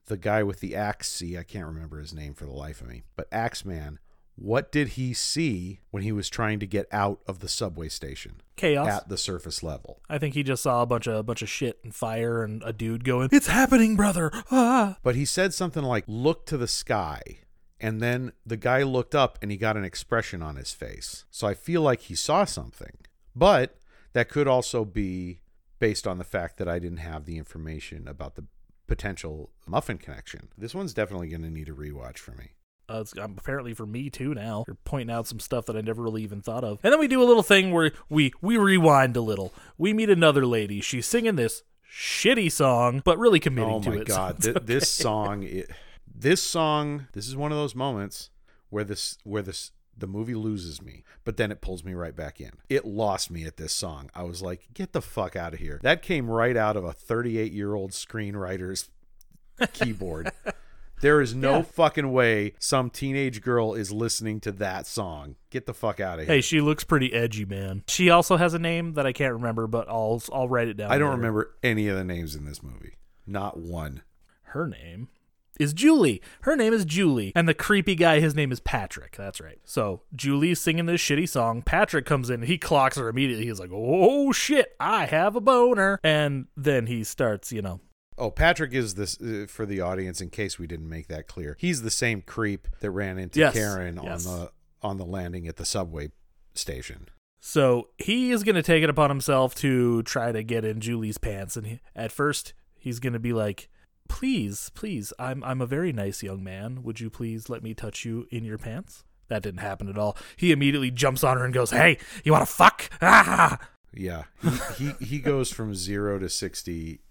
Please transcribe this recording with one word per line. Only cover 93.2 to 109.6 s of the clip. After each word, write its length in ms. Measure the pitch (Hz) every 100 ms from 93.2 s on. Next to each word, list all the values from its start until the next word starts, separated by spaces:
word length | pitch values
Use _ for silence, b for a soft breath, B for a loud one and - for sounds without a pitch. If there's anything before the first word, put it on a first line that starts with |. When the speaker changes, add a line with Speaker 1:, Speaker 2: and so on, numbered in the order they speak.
| 90 147
Speaker 2:
Yes. 140 | 151
Speaker 1:
Karen 440 | 113 104 95 90 85
on 80 | 90
Speaker 2:
Yes. 180 | 82
Speaker 1:
the, 280 | 87 87 87 - _ _
on 160 | 104 98
the 80 | 87
landing 420 | 95 87 90 82
at 80 | -
the 80 | 80
subway 460 | 107 87 80 73 - _ _ _
station. 560 | - - 127 - 95 87 - _ _
Speaker 2:
So 480 | - 151 135 120 - -
he 340 | - 240 247
is 120 | 240
gonna 200 | 202 185
take 200 | 156 160
it 60 | 156
upon 200 | 147 147
himself 440 | 139 139 135 127 -
to 460 | 139 127 120 117
try 280 | 113 135 117
to 120 | 113
get 200 | 110 117
in 160 | 110 110
Julie's 380 | 110 117 110 104
pants. 400 | 113 98 98 117
And 100 | 107
he, 120 | 117 -
at 180 | - 113
first, 420 | - 147 139 - - _ _
he's 220 | 131 120
gonna 180 | 127 117
be 140 | 120
like, 340 | 113 107 98 - _ _ _ -
"Please, 640 | - 262 233 160 202 - -
please, 360 | 214 147 101 -
I'm, 240 | 127 131
I'm 160 | 131 131
a 60 | 123
very 260 | 139 180
nice 320 | 117 98 -
young 180 | 98 95
man. 420 | 95 95 110 127
Would 180 | 120 110
you 80 | 113
please 400 | - 113 113 110
let 140 | 117
me 100 | 110
touch 320 | 110 110 - 120
you 220 | 113 120
in 140 | 117 110
your 120 | 107
pants?" 460 | 117 120 - - _ _ _
That 160 | -
didn't 160 | 104
happen 300 | 90